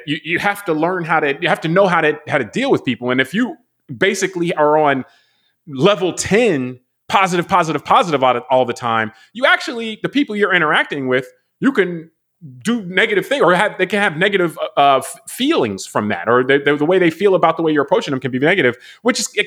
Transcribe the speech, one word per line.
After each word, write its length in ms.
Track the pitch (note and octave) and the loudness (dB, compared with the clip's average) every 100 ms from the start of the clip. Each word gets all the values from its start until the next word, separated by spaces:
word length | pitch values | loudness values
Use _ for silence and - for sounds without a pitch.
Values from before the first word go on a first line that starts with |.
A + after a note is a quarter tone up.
| - | -2
you, 100 | D3 | -8
you 160 | D#3 E3+ | -4 -4
have 260 | G3+ G3 - | -2 -4 -4
to 80 | |
learn 300 | D#3 E3 F#3 | -2 -2 -2
how 160 | E3 D#3+ | -2 0
to, 180 | D3 C#3+ | 0 0
you 80 | E3 | -2
have 140 | G3+ | -2
to 60 | D#3+ | 0
know 200 | F3 G3 | 2 4
how 140 | F3 | 4
to, 160 | D3+ D3 - | 2 0 -2
how 100 | C#3+ | -4
to 40 | A2 | -2
deal 260 | G3+ C4+ | -4 0
with 120 | E3+ | 0
people. 280 | C3+ A#2 B2 | -2 -4 -2
And 100 | B2+ | 0
if 120 | C3 | 0
you 220 | G3+ A#3+ - _ _ - A#2 | -2 -4 -6 _ _ -14 -2
basically 560 | F#3+ G3+ F#3 F3 E3+ | -2 0 -4 -4 -4
are 240 | D#3+ D3 D#3 | 0 2 4
on 280 | D3+ C3+ - _ _ _ _ _ - | 2 0 -4 _ _ _ _ _ -12
level 440 | C3 F3+ G3+ F3+ | 0 2 2 0
ten, 680 | - - G3+ A#3+ D3 B2+ B2+ _ _ - | -2 0 2 4 2 -4 -10 _ _ -2
positive, 380 | G#3 F#3+ F3 E3 | 0 2 0 0
positive, 380 | F#3 D#3+ D3 - | 0 0 -2 2
positive 380 | G#3+ F#3 C#3 | 2 2 2
all 100 | B2+ | 2
the, 80 | A#2+ - | 0 0
all 160 | C3 A#2+ | 0 0
the 80 | |
time, 380 | A#2 A#2+ A2+ G#2+ - _ | -4 -2 -2 -2 -8 _
you 120 | A3 C#4+ | -2 0
actually, 540 | F4+ E4 A#3+ A3+ G#3+ | 0 -2 -8 -8 -8
the 80 | E3+ | -4
people 260 | C4+ C#4+ G#3 | -2 -2 -2
you're 180 | G3 | 0
interacting 540 | F3+ D3+ F#3+ D4 D3 C3 | 2 2 0 0 -4 0
with, 200 | B2+ C3 _ _ - | 0 -2 _ _ -4
you 120 | B3 | 0
can 380 | A#3 F3 E3+ E3 _ _ _ D3+ B2+ | 0 -2 -4 -14 _ _ _ -20 -10
do 180 | F#3 A#3+ | -4 -4
negative 440 | F3+ F#3 A3+ G3 - | -4 -2 0 0 -2
thing, 140 | C#4 | 2
or 100 | E3+ | 2
have, 240 | F3+ G3+ - | 4 0 -2
they 80 | F3+ | -2
can 160 | G#3 | 0
have 160 | G3+ D3+ | -2 0
negative, 400 | G3+ G3 F3 C#3+ | 0 0 -2 -4
uh, 220 | - - | -4 2
uh, 180 | C#3+ C3+ | 4 4
f-, 220 | C3+ - - | 0 -12 -14
feelings 560 | - C4+ D#4 A#2+ F#2+ - | -4 0 0 0 -4 -6
from 240 | B2 G#2 | -4 -2
that, 180 | F#2 F#2 | -2 2
or 160 | B2 | 2
the, 160 | C3 C#3+ | 4 2
the, 160 | C#3 D3 | 2 0
the 100 | D3+ | 2
way 120 | F#3+ | 2
they 120 | E3+ | 2
feel 260 | D#3+ G3+ F3+ | 2 2 2
about 200 | E3+ E3 | 2 0
the 80 | |
way 80 | D#3+ | 0
you're 120 | D3 | 0
approaching 280 | C#3 G#3 E3 | 0 0 0
them 80 | C3 | -4
can 120 | C3 | -4
be 80 | B2 | 0
negative, 360 | D3 F#3+ B2+ - - - | 2 2 2 0 -8 -4
which 160 | A#3 A#3+ | -2 -2
is 80 | - - | -2 -4